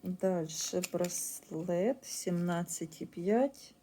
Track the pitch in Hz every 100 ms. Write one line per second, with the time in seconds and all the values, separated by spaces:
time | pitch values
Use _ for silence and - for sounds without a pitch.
0 | 185 185 190 180 156 156 - 180 185 170
1 | 175 - - - - 160 180 175 208 269
2 | - - - 175 175 170 175 - 165 -
3 | - - 175 226 277 - - -